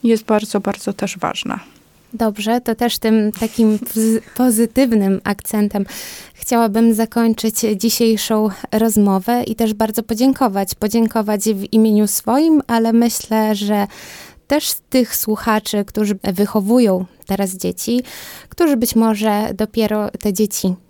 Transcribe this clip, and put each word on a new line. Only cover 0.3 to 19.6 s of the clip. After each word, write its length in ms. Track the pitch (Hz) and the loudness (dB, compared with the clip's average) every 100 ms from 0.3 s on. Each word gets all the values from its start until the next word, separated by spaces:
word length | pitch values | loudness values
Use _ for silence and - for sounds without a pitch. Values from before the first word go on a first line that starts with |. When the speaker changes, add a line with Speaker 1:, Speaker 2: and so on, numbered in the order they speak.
| 214 214 202 | -2 0 -4
Speaker 1:
bardzo 320 | 196 196 - | -4 -6 -8
też 260 | 202 202 - | -6 -8 -4
ważna. 420 | - - - - - _ _ _ _ | -6 -4 -8 -8 -10 _ _ _ _
Speaker 2:
Dobrze, 480 | 220 226 214 208 240 | -4 -4 -2 -2 -2
to 140 | 247 | -2
też 240 | 220 240 - | -2 -2 -2
tym 340 | 220 220 214 - | 0 2 0 -2
takim 380 | 226 - 220 214 | -6 2 2 2
wz-, 420 | - 226 220 220 - - | -2 -2 2 0 -2 0
pozytywnym 840 | 254 214 233 247 269 226 196 196 | 2 2 0 2 2 4 2 0
akcentem 600 | - 202 - 214 208 208 196 - - - - | -2 -6 -4 -2 0 -2 -6 -8 -16 -18 -20
chciałabym 600 | _ - 240 226 208 233 | _ -2 0 2 4 2
zakończyć 680 | 220 226 240 226 226 226 220 220 208 | 2 0 0 0 0 -2 -2 -2 0
dzisiejszą 720 | 226 - 233 214 - 214 214 190 - | -2 2 2 2 0 0 0 -4 -4
rozmowę 680 | 214 226 214 202 190 185 240 | 0 2 4 4 2 0 -2
i 120 | - | -2
też 200 | 220 220 | -2 -2
bardzo 280 | 214 220 220 | 0 -2 -2
podziękować. 720 | 226 220 262 269 254 196 196 | -4 0 2 2 0 0 -4
Podziękować 680 | - 214 233 226 226 208 208 | -4 -2 0 0 0 -2 -2
w 280 | 220 202 202 | 0 -2 0
imieniu 340 | 220 220 208 208 | 2 4 4 2
swoim, 560 | - - 254 320 302 - | 0 0 2 4 2 2
ale 260 | 233 226 | 0 2
myślę, 600 | 226 233 - - 220 214 | 4 2 -2 -2 0 0
że 320 | 208 202 208 202 - - - - - _ | 0 0 0 -2 -8 -20 -20 -20 -20 _
też 240 | 285 - - _ | -2 -2 -8 _
tych 260 | 262 233 - | 0 0 -2
słuchaczy, 680 | - 214 - 214 214 208 | -4 -4 0 -2 0 -4
którzy 340 | 202 - 208 196 | -4 -2 -2 -2
wychowują 840 | - 180 202 214 196 247 226 185 185 _ - | -4 -2 0 0 2 4 4 2 -2 _ -6
teraz 240 | 190 196 190 | -2 -2 -4
dzieci, 460 | 180 180 - 240 247 - - - - | -6 -6 -4 -4 -4 -14 -18 -20 -20
którzy 280 | - 339 269 | -2 0 2
być 200 | 240 226 | 2 2
może 540 | 226 208 220 208 214 | 2 2 0 0 -2
dopiero 560 | 190 | -4